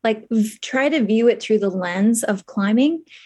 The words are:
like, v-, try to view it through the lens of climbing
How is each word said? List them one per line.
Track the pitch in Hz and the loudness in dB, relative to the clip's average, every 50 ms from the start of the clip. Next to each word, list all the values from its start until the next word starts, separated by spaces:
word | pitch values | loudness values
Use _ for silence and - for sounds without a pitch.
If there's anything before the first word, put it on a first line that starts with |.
| - | -4
like, | 226 220 220 - - | -2 -2 -2 -4 -4
v-, | 233 220 208 214 - - | 0 0 0 0 -4 -12
try | - - - 262 269 294 | -14 -6 -4 -2 0 0
to | 311 311 220 | 0 0 0
view | 190 220 226 233 240 | 2 2 2 4 2
it | 220 - | 2 0
through | - - 220 208 | 0 -2 0 0
the | 202 196 | 0 -2
lens | 180 190 180 175 175 190 202 226 233 226 - | -2 -4 -4 -4 -2 0 2 2 2 0 0
of | - 202 196 - | -4 -4 -4 -6
climbing | - - 208 196 202 214 240 269 302 339 320 - _ - - - | -8 -6 -4 -2 0 2 2 2 2 0 -2 -8 _ -20 -20 -20